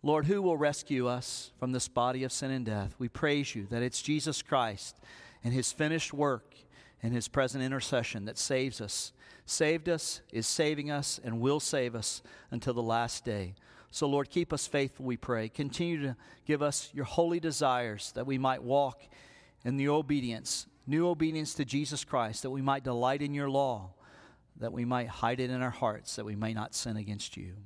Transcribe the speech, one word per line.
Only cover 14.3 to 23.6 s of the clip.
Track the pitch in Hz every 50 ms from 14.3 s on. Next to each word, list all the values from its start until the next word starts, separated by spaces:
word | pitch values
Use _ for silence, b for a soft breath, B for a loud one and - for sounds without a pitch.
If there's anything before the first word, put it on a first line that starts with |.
keep | - 180 170 -
us | 156 139 -
faithful, | - - 143 139 135 - - 131
we | 127 123
pray. | 117 - - 123 113 110 110
Continue | - - 143 139 - - 175 170 170 151
to | 139 135 123 B B B B B B
give | - 151 139
us | 147 147 139 - - - -
your | 147 131
holy | - - - 170 170 170 175
desires | 165 165 139 - 156 135 123 123 120 113 104 104 - -
that | - 117 123
we | 135 135 131
might | 135 131 131 -
walk | - 120 135 143 143 131 - - - - B B B B B B B B B B _
in | 120 135
the | 139 139 143
obedience, | 147 156 151 135 147 143 123 120 113 110 - - - - - - _ _ _
new | 131 143 160 170 175
obedience | 175 147 160 160 160 156 156 147 -
to | - 143
Jesus | 113 - 143 147 131 147 135 -
Christ, | - - 131 117 107 110 -
that | - 131
we | 131 139
might | 135 139 139 139 127
delight | 131 123 117 123 127 139 143
in | 147 143 143
your | 143 143 139
law, | 135 139